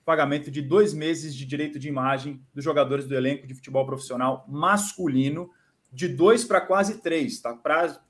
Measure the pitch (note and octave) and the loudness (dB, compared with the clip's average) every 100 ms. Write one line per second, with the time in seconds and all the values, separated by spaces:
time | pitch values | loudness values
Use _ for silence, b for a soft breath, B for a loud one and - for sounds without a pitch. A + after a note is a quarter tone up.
0 | - D#3+ C#3+ D3 D3 C#3+ C#3 F#3 G#3 D3+ | 0 2 2 0 -4 -8 2 4 4 2
1 | D#3 D#3 D3+ C3+ C3+ C#3+ D3+ D3 C#3+ C3+ | -2 -4 -6 -10 -8 -6 -6 -8 -6 -2
2 | C3 C3+ C#3 C3+ _ C#3+ C#3+ D3 C3 C#3 | 0 -2 -4 -12 _ -6 0 2 2 0
3 | C3+ C3+ B2+ C#3+ C3 B2+ - C3 C3 C3+ | -2 -2 0 -2 -8 -18 -4 -2 -2 -6
4 | - B2 B2+ C3+ - C#3+ F3 G3+ G3+ - | -6 -2 -2 -2 -8 -2 2 2 0 -4
5 | E3+ C3 C3+ D#3 F3 b b b _ B2+ | 0 2 0 -2 -8 b b b _ -6
6 | E3+ C3 F#3 A#3 - F#3+ - F#3+ G3+ G#3+ | -4 4 6 6 4 0 4 2 2 -2
7 | E3 E3 B2 G#2 A#2 A#2 D3 D#3+ E3+ C#3 | -2 0 -2 -4 -8 -4 0 2 0 -4